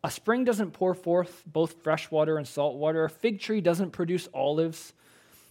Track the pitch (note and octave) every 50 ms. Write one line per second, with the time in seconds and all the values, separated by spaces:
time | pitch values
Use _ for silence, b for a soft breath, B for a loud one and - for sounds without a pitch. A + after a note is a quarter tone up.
0 | - C#3+ - - _ - A3+ B3 C4 A#3+ A#3 G3+ G#3+ F3 - - F#3+ F#3 F3+ F3+
1 | - F3 F3 F3 F3+ F3 - - - E3 D3+ D#3+ E3 D#3+ - - - D#3 D#3 D#3+
2 | - - D#3+ D#3 D3+ D#3 D#3+ D#3 C#3+ - - D3 C#3+ D3 B2 C#3 D3+ D#3 D#3+ D#3+
3 | D#3+ D#3 - - - A#3 A3 F#3+ - - G#3+ G#3+ E3+ F3 E3+ E3+ G3+ F3 - -
4 | F3+ E3 F3+ F3+ - - - C3+ C3+ C#3+ D3+ D#3 E3 E3 D#3+ - - - _ b
5 | b b b b b b b b b b